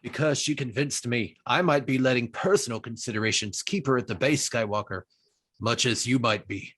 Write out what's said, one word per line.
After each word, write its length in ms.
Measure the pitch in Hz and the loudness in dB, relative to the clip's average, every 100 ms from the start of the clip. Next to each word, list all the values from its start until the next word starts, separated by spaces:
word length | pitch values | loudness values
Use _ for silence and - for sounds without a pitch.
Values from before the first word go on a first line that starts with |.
Because 360 | 120 - 151 139 | -10 -2 0 2
she 160 | - | 0
convinced 520 | 151 135 117 143 - 123 | -2 -2 -2 -2 -2 -2
me 300 | 120 104 - | -2 -2 -6
I 160 | - 131 | -2 2
might 240 | 180 147 | 4 2
be 120 | 135 131 | 2 2
letting 340 | 131 127 120 | 4 2 0
personal 480 | - - 202 - 113 | -2 2 2 2 -6
considerations 840 | 110 113 - 107 110 107 107 - | -8 -10 -4 0 0 0 -2 -6
keep 240 | - 196 135 | -4 -2 2
her 100 | 127 | 0
at 100 | 113 | 0
the 80 | |
base, 320 | 98 131 147 - | 0 2 2 0
Skywalker, 540 | 120 113 104 101 95 - _ _ _ _ _ | -2 -2 -2 -4 -8 -10 _ _ _ _ _
much 260 | 113 117 | -2 0
as 200 | - - | 2 0
you 140 | 120 127 | 2 2
might 280 | 117 104 - | 2 0 -2
be. 260 | 101 - | -10 -10